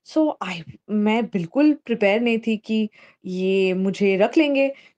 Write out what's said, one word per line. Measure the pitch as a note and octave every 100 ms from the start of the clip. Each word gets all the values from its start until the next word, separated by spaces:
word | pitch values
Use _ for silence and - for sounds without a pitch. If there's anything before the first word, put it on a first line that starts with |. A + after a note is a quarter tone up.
| -
So, | D#4+ D4+ -
I, | F#3+ F3 - - -
मैं | G#3 G#3 A3+ A3
बिल्कुल | G3 E3 C#4 D4+ D4 -
प्रिपेयर | A3+ G3+ A3
नहीं | A#3+ A3+ A#3
थी | A3
कि | - A3 G#3+ - - _ F#3
ये | F#3 F#3 F#3+ F#3
मुझे | F#3 F#3+ - G3+ F#3+
रख | G#3 E4
लेंगे, | D4 C#4 C4+ C#4 _